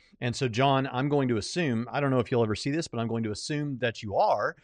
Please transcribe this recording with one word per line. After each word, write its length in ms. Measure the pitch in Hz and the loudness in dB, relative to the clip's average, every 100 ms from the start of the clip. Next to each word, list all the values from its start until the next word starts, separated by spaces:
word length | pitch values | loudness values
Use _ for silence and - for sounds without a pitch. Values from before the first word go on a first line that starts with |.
| _ - | _ -8
And 160 | 123 117 | -6 -2
so, 120 | 131 | -2
John, 420 | 110 135 135 135 | 2 4 4 0
I'm 180 | 123 143 | -2 0
going 180 | 143 131 | 2 2
to 100 | 113 | 0
assume, 500 | - 175 160 113 - | -2 -2 0 0 -2
I 80 | 120 | -2
don't 100 | 143 | 2
know 80 | 131 | 2
if 140 | 110 | 2
you'll 120 | 120 | 2
ever 120 | 113 104 | 2 0
see 160 | 135 | -2
this, 160 | 147 160 | -4 -4
but 120 | 120 | -4
I'm 80 | 113 | -2
going 160 | 113 110 | -2 -2
to 60 | |
assume 460 | 104 - 151 147 131 | -4 -4 -4 -4 -2
that 220 | 120 110 | -2 -2
you 140 | 107 101 | -2 2
are. 400 | 208 120 120 - | 4 2 0 -4